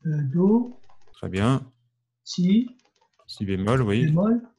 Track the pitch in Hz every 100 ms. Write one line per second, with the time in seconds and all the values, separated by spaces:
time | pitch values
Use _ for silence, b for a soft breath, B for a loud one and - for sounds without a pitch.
0 | 160 151 139 170 190 226 240 - - -
1 | - - 90 92 110 131 135 _ _ _
2 | _ _ - - 180 214 247 - _ _
3 | _ _ _ - 98 95 98 131 113 104
4 | 156 160 208 233 -